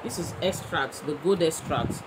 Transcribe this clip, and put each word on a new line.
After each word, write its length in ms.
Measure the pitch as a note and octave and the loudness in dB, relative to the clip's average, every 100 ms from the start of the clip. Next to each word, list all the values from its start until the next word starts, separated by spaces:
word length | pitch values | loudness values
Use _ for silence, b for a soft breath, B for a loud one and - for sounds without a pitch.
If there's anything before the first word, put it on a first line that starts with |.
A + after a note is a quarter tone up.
This 160 | A#3 - | -6 -4
is 140 | E3 - | -4 0
extract, 640 | F3+ F3+ - E3 C3+ - C#3 | 0 0 -2 0 0 -2 -4
the 80 | |
gold 280 | D3 E3+ G3 | 0 2 4
extract. 600 | E3 D#3+ - C#3 G#2+ - | 4 2 0 0 2 -2